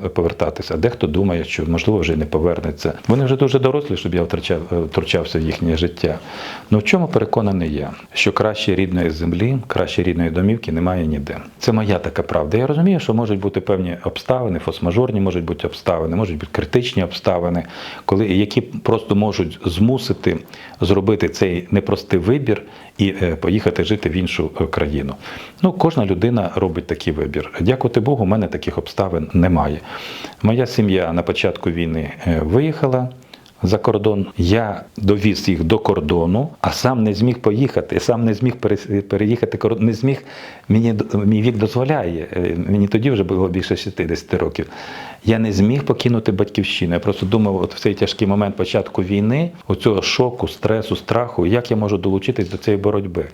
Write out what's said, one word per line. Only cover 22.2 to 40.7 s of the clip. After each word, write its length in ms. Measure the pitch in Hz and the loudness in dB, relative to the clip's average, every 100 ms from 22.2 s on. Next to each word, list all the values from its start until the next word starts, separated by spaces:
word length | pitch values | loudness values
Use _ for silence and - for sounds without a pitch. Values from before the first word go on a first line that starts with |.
| 85 143 123 104 - - - - | 2 0 0 -2 -6 -20 -12 0
і, 160 | 98 92 | 0 0
е, 140 | 90 80 | -2 -2
поїхати 480 | 90 104 107 - | 0 0 0 0
жити 260 | 82 104 - | 0 0 -2
в 40 | |
іншу, 380 | 82 87 - 78 - | -2 -2 -2 -4 -2
е, 40 | 78 | -4
країну. 500 | - 78 73 69 - - - - - | -2 -2 -2 -4 -8 -12 -16 -16 0
Ну, 120 | 185 | 0
кожна 320 | 185 170 - 101 | 2 2 2 0
людина 460 | 90 113 120 90 - | 2 2 2 0 0
робить 320 | 92 82 78 | -2 -2 -4
такий 260 | 80 - | -4 -4
вибір. 380 | 78 76 76 76 - | -2 -2 -4 -6 0
Дякувати 380 | 90 127 123 - | 2 2 2 2
Богу, 240 | 113 139 | 2 2
у 40 | 95 | 2
мене 200 | 110 92 | 2 0
таких 300 | - - - | -4 -6 -6
обставин 520 | - - 95 85 78 | -4 -2 -2 -2 0
немає. 460 | 92 90 85 73 76 - - - - - - | 2 4 4 2 -4 -8 -14 -14 -14 -14 -2
Моя 220 | 110 117 127 | 2 2 2
сім'я 480 | - 101 92 85 | 2 2 2 2
на 100 | 85 | 0
початку 480 | 85 90 98 82 95 | -2 0 0 -2 -4
війни, 400 | 85 85 80 73 - 87 | -2 -2 -2 -6 -6 -2
е, 120 | 82 | 0
виїхала 680 | 76 110 156 156 139 127 127 - - - - - | 2 2 2 0 0 0 -2 -8 -20 -20 -20 -4
за 140 | - 101 | 0 2
кордон. 480 | - 107 107 101 92 - | 2 2 2 0 -2 0
Я 460 | 87 110 110 92 - - | 2 2 0 -6 -10 -2
довіз 520 | 98 104 104 92 - | 2 4 2 2 0
їх 140 | 85 | 0
до 160 | 82 110 | 2 2
кордону, 720 | - 98 76 87 85 104 147 - | 2 0 2 2 2 2 -2 -4
а 100 | - | -4
сам 320 | - 127 127 | 0 0 2
не 100 | 107 | 2
зміг 260 | 95 120 - | 2 2 2
поїхати, 600 | - 104 135 - 78 90 | 2 2 2 0 -2 -2
сам 260 | - 117 113 | 0 2 2
не 80 | |
зміг 220 | 104 127 123 | 2 0 0
перес-, 460 | 107 104 - 101 | 0 -2 0 -2
переїхати 560 | 98 98 107 120 110 98 | 0 0 2 2 0 0
кордон, 280 | 104 113 110 | -2 2 0
не 80 | |
зміг, 300 | 110 131 135 - - - - | 2 0 -2 -6 -18 -18 -10
мені 240 | - | 2